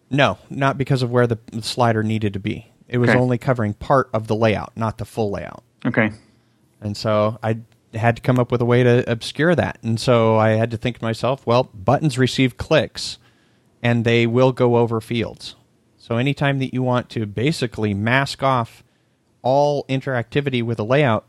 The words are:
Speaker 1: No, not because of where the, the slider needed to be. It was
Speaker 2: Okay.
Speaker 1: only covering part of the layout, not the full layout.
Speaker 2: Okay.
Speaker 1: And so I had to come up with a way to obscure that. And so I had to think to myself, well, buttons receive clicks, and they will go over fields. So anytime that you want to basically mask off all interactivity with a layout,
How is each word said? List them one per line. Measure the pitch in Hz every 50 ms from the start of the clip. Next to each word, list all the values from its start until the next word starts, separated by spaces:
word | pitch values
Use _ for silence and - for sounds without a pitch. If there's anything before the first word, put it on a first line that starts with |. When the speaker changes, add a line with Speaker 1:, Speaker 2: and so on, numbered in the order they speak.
| _ _
Speaker 1:
No, | 127 143 135 110 92 - - -
not | - 131 139 135 139 139
because | 135 - 143 127 127
of | 117 120
where | 123 123 120
the, | 117 110 - - -
the | 113 107
slider | - - - 123 117 113 110 110
needed | 107 110 110 110 104 98
to | 104
be. | 101 110 101 - - _ _ _ _ _
It | 120 123
was | 120 120
Speaker 2:
Okay. | 113 123
Speaker 1:
only | 127 127 123 117
covering | - 139 127 120 110 104 101
part | - - - 156 135 - - -
of | 110 110
the | 110 110
layout, | 107 113 113 101 90 76 - _
not | 110 113 110 104 -
the | 104
full | - - - 110 101
layout. | 98 85 82 50 50 - _ _ _ _ -
Speaker 2:
Okay. | 127 117 123 110 107 107 - _ _ _ _ _ _ _ _ _ _ _ _
Speaker 1:
And | 110 104 101
so | - - 113 107 107 107 107 117 - -
I | 113 113 113 117 _ _ _ _ _ -
had | 110 110 120 117
to | - -
come | - 127 123
up | 120 -
with | 123 117
a | 120
way | 120 120 123 127
to | 123 120 123 - -
obscure | 120 113 - - - - 147 175 175
that. | 131 101 92 - - -
And | 113 113 110
so | - - 123 117 113 113 110 110
I | 110 110
had | 110 110 113 117 117
to |
think | 107 - 131 113 -
to | -
myself, | 113 113 - - 117 139 - -
well, | 123 117 123 135
buttons | - - 104 92 - 131 135 160 156 117 127
receive | 131 123 - - 131 127 -
clicks, | - - - 160 147 107 - - - - - - - _ _ _ _ _ _ _ _ _ _ _ _ -
and | 120 117 120 110
they | 120 117 117 117
will | 117 113 123 131 131 123
go | - 127 120 120
over | 117 120 113 117 113
fields. | - - 120 117 107 - - - - - - _ _ _ _ _ _ _ _ _
So | - - 117
anytime | 117 123 143 139 - 156 143 139 135
that | 131 - -
you | 127 127
want | 127 123 123 - -
to | - 113 110
basically | 101 98 - 113 147 160 - 135 113 - - 107 107 101
mask | 98 104 117 123 135 139 - - - 135
off | 135 131 123 117 - - - _ _ _ _ _ _ _ _ _ _ _ _ -
all | 123 131 143 143 147 147 139 -
interactivity | - 135 135 - 139 131 120 113 - - 143 143 139 131 120 117
with | 117 117 110
a | 107
layout, | 107 127 147 151 127 110 101 -